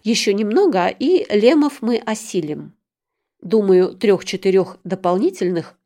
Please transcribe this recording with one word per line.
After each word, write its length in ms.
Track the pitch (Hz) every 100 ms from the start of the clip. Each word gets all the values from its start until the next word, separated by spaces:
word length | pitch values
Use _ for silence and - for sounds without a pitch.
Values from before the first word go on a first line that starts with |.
Еще 300 | 214 233 -
немного, 560 | 202 214 240 392 202 175
и 360 | - 269 370 -
Лемов 460 | 208 226 311 285 277
мы 160 | 226 240
осилим. 760 | - 214 - 190 151 147 151 _ _ _ _ _ _ _
Думаю, 540 | 180 220 202 185 185
трех-четырех 840 | - 226 190 - 185 190 190 180 -
дополнительных 920 | 180 185 180 185 311 370 180 175 156 _